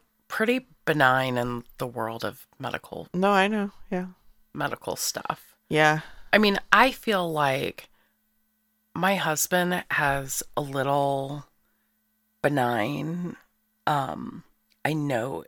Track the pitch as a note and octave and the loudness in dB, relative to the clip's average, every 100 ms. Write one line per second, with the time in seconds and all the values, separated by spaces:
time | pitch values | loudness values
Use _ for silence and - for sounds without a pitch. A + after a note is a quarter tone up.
0 | - _ - - A3 B3+ - - - D3+ | -8 _ -10 -2 0 0 -4 -6 -2 4
1 | C3 C3 C3 B2 B2 A#2+ - - B2+ A#2+ | 6 6 2 0 -2 -4 -8 -10 -8 -6
2 | A2 A#2 G#2+ - - - B2+ - - - | -6 -4 -6 -8 -16 -12 -8 -8 -8 -14
3 | E2 F3+ G3 G3 G3 G#3+ G3+ - - F3+ | -6 0 2 4 2 0 -4 -8 -8 -6
4 | F#3 - - - _ - C#3+ - - - | -6 -12 -20 -20 _ -6 -6 -6 -8 -6
5 | - - - - - _ - D3+ D3+ D#3 | -6 -6 -8 -8 -14 _ -2 4 4 2
6 | - - - G#3 G#3+ G3 - G3+ B3+ - | -4 -16 2 4 4 2 4 6 6 2
7 | - G3 E3+ D3+ C#3+ C3+ F2+ - - _ | -2 0 0 2 2 2 -2 -8 -18 _
8 | _ _ _ _ _ _ _ _ _ E3 | _ _ _ _ _ _ _ _ _ -2
9 | F#3 F#3+ D#3 D3+ - F3+ F3+ F3+ - - | 0 0 0 -2 0 0 2 -2 -2 0
10 | C#3+ C#3 C3+ - - - C#3+ C#3 C3+ C#3+ | 0 0 -4 -8 -6 -6 -4 -2 2 2
11 | C#3 C#3 C3+ C#3+ - _ _ _ _ _ | 2 0 -4 -10 -14 _ _ _ _ _
12 | _ _ _ _ D3 C#3+ A#2+ A#2 A2 D3 | _ _ _ _ 0 2 2 2 0 -2
13 | D3+ F3 F3 - _ _ _ _ - D3 | -6 -6 -8 -10 _ _ _ _ -2 0
14 | C3 - - E3+ - _ _ _ C#3+ D#3 | -2 -6 -10 -14 -18 _ _ _ -2 0
15 | C#3+ A#2+ B2+ C#3 | 0 0 -2 -6